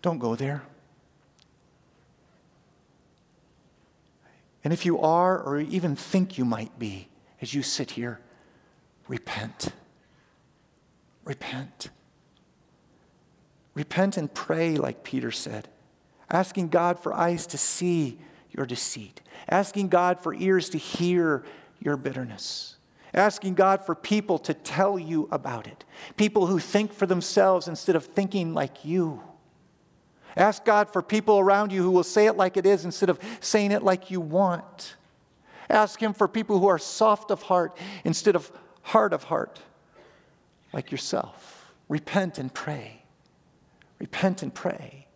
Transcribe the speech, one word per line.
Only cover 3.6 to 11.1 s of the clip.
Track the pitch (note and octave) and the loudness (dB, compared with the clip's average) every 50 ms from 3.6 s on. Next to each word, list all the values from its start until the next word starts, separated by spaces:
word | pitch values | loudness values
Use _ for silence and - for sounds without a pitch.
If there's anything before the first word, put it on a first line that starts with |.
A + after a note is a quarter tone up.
| _ _ _ _ _ _ _ _ _ _ _ _ _ _ _ _ _ _ _ _ _ | _ _ _ _ _ _ _ _ _ _ _ _ _ _ _ _ _ _ _ _ _
And | D3+ | -2
if | E3+ F3+ - | -2 0 2
you | F3 E3+ - | 0 2 2
are, | - D#3 D#3+ E3+ F3+ F#3 F#3 - | 4 4 4 4 4 4 2 0
or | - C3+ C#3+ D3 | -2 -2 -2 -2
even | D3+ D3 - F#3 F3 E3+ C#3+ | -2 -2 -2 -2 0 -2 -4
think | - - - - F#3+ F#3 F#3 - | -4 -6 0 0 0 0 0 -2
you | - B2+ | -2 0
might | A#2+ A2+ A2 A2 A2 - | 0 0 -2 -6 -12 -10
be, | - A#2+ G#2+ F#2+ F#2+ F#2 _ _ _ _ _ _ _ | -10 -8 -8 -8 -10 -16 _ _ _ _ _ _ _
as | - - - | -12 -6 -6
you | C#3+ C3 | -4 -4
sit | - - - C3+ - | -4 -4 -4 -6 -8
here, | - - A#2+ A#2+ A2+ - - _ _ _ _ _ _ _ _ _ _ _ _ _ _ _ _ | -8 -8 -8 -8 -8 -12 -18 _ _ _ _ _ _ _ _ _ _ _ _ _ _ _ _
repent. | - B2+ A#2 - - - G#2 A2 A2+ - - - - - - _ _ _ _ _ _ _ _ _ _ _ _ _ _ _ _ _ _ _ _ _ _ _ _ _ _ | -12 -12 -10 -10 -10 -10 -8 -10 -10 -10 -8 -8 -8 -8 -10 _ _ _ _ _ _ _ _ _ _ _ _ _ _ _ _ _ _ _ _ _ _ _ _ _ _